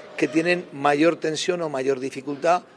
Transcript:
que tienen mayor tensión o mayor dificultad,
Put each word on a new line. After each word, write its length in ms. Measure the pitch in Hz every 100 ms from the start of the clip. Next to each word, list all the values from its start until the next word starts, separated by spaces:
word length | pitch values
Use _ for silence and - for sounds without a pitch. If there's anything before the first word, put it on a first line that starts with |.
| - -
que 120 | 151
tienen 380 | 156 165 180 180
mayor 460 | 139 143 147 165 160
tensión 440 | 160 151 - 180
o 60 | 160
mayor 300 | 139 131 135
dificultad, 640 | 131 139 131 143 165 143 -